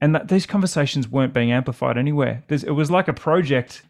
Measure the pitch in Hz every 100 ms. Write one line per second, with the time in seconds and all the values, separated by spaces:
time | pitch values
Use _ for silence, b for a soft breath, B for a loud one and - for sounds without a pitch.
0 | 147 156 - 185 - 202 185 156 139 139
1 | 113 135 131 127 117 123 131 120 127 120
2 | 143 147 123 113 - 147 - 147 147 180
3 | 175 120 160 170 143 131 - -